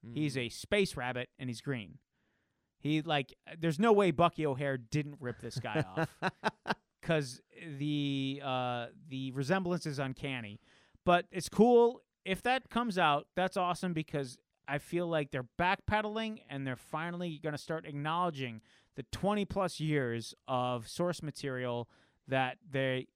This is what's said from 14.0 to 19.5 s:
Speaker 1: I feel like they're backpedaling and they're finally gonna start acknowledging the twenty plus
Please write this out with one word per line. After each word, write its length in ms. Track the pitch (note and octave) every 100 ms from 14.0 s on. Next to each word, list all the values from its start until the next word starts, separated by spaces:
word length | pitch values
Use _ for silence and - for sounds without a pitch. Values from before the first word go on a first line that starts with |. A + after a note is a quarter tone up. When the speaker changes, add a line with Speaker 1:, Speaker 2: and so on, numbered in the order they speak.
| D#3 D3+ C3 B2+ _ _ -
Speaker 1:
I 100 | C#3+
feel 280 | - E3+ F3
like 240 | E3 D3
they're 160 | C3+ A#2+ -
backpedaling 880 | F3 G3 - G#3+ G#3+ G#3+ A3 A3 -
and 180 | C#3 C3+
they're 80 | B2+
finally 600 | - D#3 E3+ F3 F3+ D3+
gonna 180 | D#3 D3
start 280 | - D#3+ D#3+
acknowledging 760 | C#3+ D3 E3 F3+ C#3+ B2+ A2 _ _ _ -
the 80 |
twenty 420 | B2+ - F#3+ G#3
plus 340 | G3+